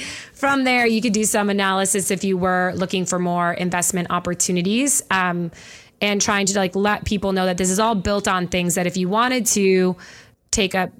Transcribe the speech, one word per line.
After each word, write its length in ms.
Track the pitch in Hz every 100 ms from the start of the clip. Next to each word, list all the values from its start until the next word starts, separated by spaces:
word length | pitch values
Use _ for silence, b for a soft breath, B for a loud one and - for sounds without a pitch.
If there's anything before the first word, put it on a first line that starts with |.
| B B B
from 320 | - 277 277 254
there, 200 | 247 233
you 160 | 226
could 120 | 247
do 100 | 202
some 260 | 214 226 202
analysis 640 | 202 196 190 190 202 185
if 120 | 190
you 140 | 190 185
were 360 | 185 180 180 175
looking 300 | 185 190 180
for 120 | 180
more 360 | 180 175 170
investment 580 | 175 180 175 175 185 175
opportunities, 920 | 175 180 175 - 180 180 220 285 - -
um, 400 | 190 180 175 170 - B B B -
and 220 | 208 202
trying 240 | 196 202 196
to, 100 | 202
like, 160 | 190 190
let 300 | 202 208 -
people 260 | 208 196
know 140 | 190 185
that 120 | 180
this 140 | 185
is 80 | 190
all 160 | 220 220
built 320 | 190 202 202
on 200 | 185 180
things 280 | 185 175 170
that 100 | 175
if 100 | 180
you 120 | 180
wanted 380 | 208 247 254 208
to 480 | - 190 185 185 180 B B B B -
take 240 | - 190 190
a 160 | 180 -